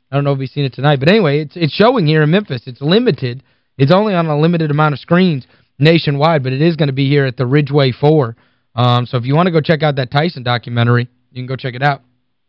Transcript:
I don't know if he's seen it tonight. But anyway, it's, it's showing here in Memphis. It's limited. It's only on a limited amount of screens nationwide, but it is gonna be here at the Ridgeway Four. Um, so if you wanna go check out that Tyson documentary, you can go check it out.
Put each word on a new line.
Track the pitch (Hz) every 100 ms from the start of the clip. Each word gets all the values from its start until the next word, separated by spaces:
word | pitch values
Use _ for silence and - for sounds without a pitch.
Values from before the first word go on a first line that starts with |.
| _
I | 135
don't |
know | 143
if | 139
he's | 135
seen | 147
it | 135
tonight. | - 143 139
But | 143
anyway, | 220 156 147
it's, | 156 180
it's | 156
showing | - 226 262 151
here | 156
in | 151
Memphis. | 190 208 131 135
It's | 120
limited. | 143 208 247 147 123 123 - _ _ -
It's | 139
only | 185 214
on | 175 165
a | 147
limited | 165 170 156
amount | 147 156
of | 135
screens | - 175 185 139 - _ _ -
nationwide, | 147 170 151 139 156 156
but | 127
it | 131
is | 165 151
gonna | 143
be | 131 135
here | 143 135
at | 117
the | 123
Ridgeway | 147 139 143 131
Four. | - 147 156 117 117 _ _ _ 117
Um, | 123 120 120
so | 127
if | 123
you | 147
wanna | 180
go | 160
check | 147 151
out | 151 135
that | 131
Tyson | 147 170 135
documentary, | 123 120 127 120 117 120 120 _ _
you | 127
can | 127
go | 131
check | 131 123
it |
out. | 143 135 _ _ _ _